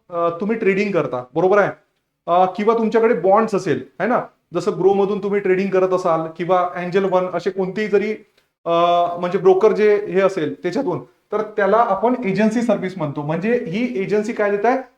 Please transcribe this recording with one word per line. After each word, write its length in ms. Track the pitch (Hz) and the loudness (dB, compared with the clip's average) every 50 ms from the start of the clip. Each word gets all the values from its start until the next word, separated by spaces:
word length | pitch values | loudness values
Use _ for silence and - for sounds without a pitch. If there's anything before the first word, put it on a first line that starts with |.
| _ - | _ -10
अ, 200 | 180 170 170 170 170 - | -4 -2 -2 -2 -2 -2
तुम्ही 180 | 208 196 233 220 | -4 -4 -2 0
ट्रेडिंग 340 | - 190 196 190 214 202 175 | 0 0 0 0 -2 -2 0
करता, 320 | 165 143 120 123 123 123 - - | -2 -2 -2 -4 -8 -8 -6 -4
बरोबर 240 | 156 175 185 202 202 | 0 2 4 4 4
आहे, 120 | 190 151 - - _ _ _ _ _ _ _ _ - | 2 0 -2 -10 _ _ _ _ _ _ _ _ -4
अ, 180 | 170 170 180 185 185 185 | 0 2 2 2 2 0
किंवा 180 | - 208 220 226 | -2 0 0 2
तुमच्याकडे 400 | 226 226 208 202 226 226 233 247 | 2 0 0 2 2 2 2 2
बॉन्ड्स 400 | 175 165 190 196 220 220 - 202 | 2 2 2 4 4 2 0 -2
असेल, 300 | 180 - 180 135 120 - - _ - | -4 -2 -2 -4 -4 -4 -12 _ -6
है 60 | 180 | -4
ना, 200 | 220 247 180 - - _ _ _ _ 156 | -2 -2 -2 -4 -6 _ _ _ _ -8
जसं 180 | 175 165 214 180 165 | -4 -4 -4 -2 2
ग्रोमधून 440 | 175 190 196 196 202 190 208 196 196 | 2 2 4 4 2 0 0 -4 -4
तुम्ही 180 | 202 202 202 | -2 -2 -2
ट्रेडिंग 300 | 202 185 185 180 196 196 | 0 0 0 0 0 0
करत 220 | 175 185 185 185 185 | 2 2 2 2 0
असाल 360 | 170 175 175 160 160 160 160 160 | 0 2 2 0 0 -2 -6 -8
किंवा 320 | - 175 165 185 180 180 180 180 | -8 -2 0 2 2 0 0 -4
अँजल 300 | 180 175 180 175 196 196 | -6 -8 -2 0 0 0
वन 220 | 185 180 185 180 180 170 | 2 0 0 0 0 -4
असे 160 | 170 - 202 | -4 -4 -4
कोणतेही 380 | 190 196 190 180 185 220 214 202 | -4 -4 -4 -4 -2 -4 -4 0
जरी, 240 | 196 202 208 214 214 - - _ _ _ _ _ _ _ - | 0 0 0 0 -6 -8 -10 _ _ _ _ _ _ _ -4
अ, 60 | 170 170 170 175 175 175 175 175 175 175 175 | -2 0 2 2 4 4 2 2 0 -2 -4
म्हणजे 200 | 180 180 175 185 | -4 -2 -2 2
ब्रोकर 340 | 170 190 185 190 214 214 190 | 4 4 4 6 4 4 4
जे 340 | 185 214 208 208 202 202 170 | 4 4 2 2 2 0 -2
हे 120 | 175 190 | 0 2
असेल 420 | 196 190 190 185 151 139 135 - - | 2 2 2 0 -4 -4 -6 -4 -6
त्याच्यातून, 420 | 180 170 254 269 185 165 135 - - _ _ _ - 208 | -4 -2 -2 -2 -2 -4 -6 -8 -12 _ _ _ -6 -4
तर 100 | 214 214 | -4 -4
त्याला 340 | 214 - 214 202 190 208 | -4 -2 0 2 2 4
आपण 380 | 226 240 202 190 - 208 247 254 247 - | 4 4 2 2 0 0 0 0 0 -2
एजन्सी 380 | 190 190 190 214 214 214 247 226 | -2 0 2 2 2 2 0 0
सर्व्हिस 360 | - 190 170 180 185 - 180 | 0 0 0 -2 -8 -6 -6
म्हणतो. 240 | 156 143 135 147 143 | -6 -6 -6 -6 -6
म्हणजे 420 | 147 160 175 175 220 247 240 - 165 | -4 -4 -4 -2 0 0 0 -2 -4
ही 320 | 160 214 247 247 247 190 | -4 -4 -4 -4 -4 -4
एजन्सी 320 | 190 160 196 214 214 220 233 | -4 -2 -2 -2 -2 -2 -2
काय 180 | - 208 202 | -2 -2 0
देत 160 | 202 202 202 | 0 0 0
आहे, 120 | 233 262 262 262 - _ | 0 0 0 -4 -10 _